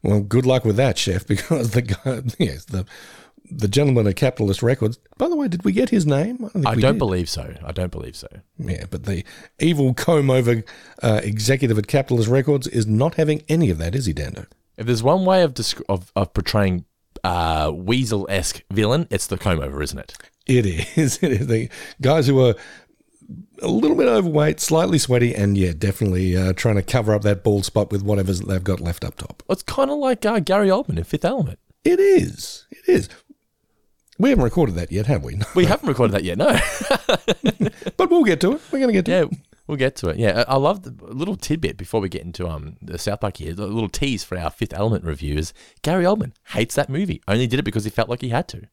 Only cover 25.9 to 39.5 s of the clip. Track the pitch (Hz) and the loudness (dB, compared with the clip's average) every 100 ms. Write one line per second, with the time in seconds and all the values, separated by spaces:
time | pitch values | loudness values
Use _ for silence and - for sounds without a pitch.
25.9 | - 104 90 92 90 92 92 - 101 92 | 0 0 2 2 2 0 0 0 0 0
26.9 | 127 107 107 104 101 110 101 98 - 101 | 0 2 2 2 2 2 0 0 -2 0
27.9 | 101 98 101 95 92 95 95 92 92 85 | -2 0 0 0 -2 -2 -4 -2 -2 -4
28.9 | 85 80 - - - - 196 - - 269 | -6 -8 -10 -16 -16 -6 -6 -4 -2 -2
29.9 | 294 269 240 214 226 156 196 202 190 - | 0 -2 0 0 -2 2 2 4 2 0
30.9 | 80 82 156 165 262 165 90 _ _ - | -4 -4 -2 -2 -2 -4 -6 _ _ 0
31.9 | 359 403 381 - - - - _ - - | 4 6 4 2 -6 -14 -16 _ -6 2
32.9 | 359 - - _ - _ _ _ _ _ | 2 2 -14 _ -20 _ _ _ _ _
33.9 | _ _ _ 240 240 123 - 143 85 87 | _ _ _ 2 4 2 2 0 0 -4
34.9 | 92 107 120 64 87 104 - 170 202 240 | -4 0 0 -2 -6 -2 2 4 2 0
35.9 | 131 113 98 90 90 208 226 - - - | 2 2 2 -2 0 2 2 0 -4 -2
36.9 | - - - - - 220 - 208 - - | -2 0 -2 0 0 0 0 -4 -4 -12
37.9 | - - 349 233 160 180 294 - 277 262 | -2 4 4 4 4 2 0 -4 0 2
38.9 | 196 170 180 156 - _ | 2 2 2 0 -4 _